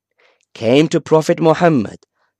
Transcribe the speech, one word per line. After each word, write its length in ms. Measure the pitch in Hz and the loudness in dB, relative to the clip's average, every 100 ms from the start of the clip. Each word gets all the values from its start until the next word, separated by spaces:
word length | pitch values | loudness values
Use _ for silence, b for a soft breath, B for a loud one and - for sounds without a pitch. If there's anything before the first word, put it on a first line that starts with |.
| _ _ _ _ _ | _ _ _ _ _
came 340 | - 113 139 156 | -6 0 2 2
to 120 | 165 | -2
Prophet 400 | - 160 156 160 | 0 0 0 -2
Muhammad 580 | 160 151 170 139 95 - _ _ _ | 0 2 2 0 -4 -10 _ _ _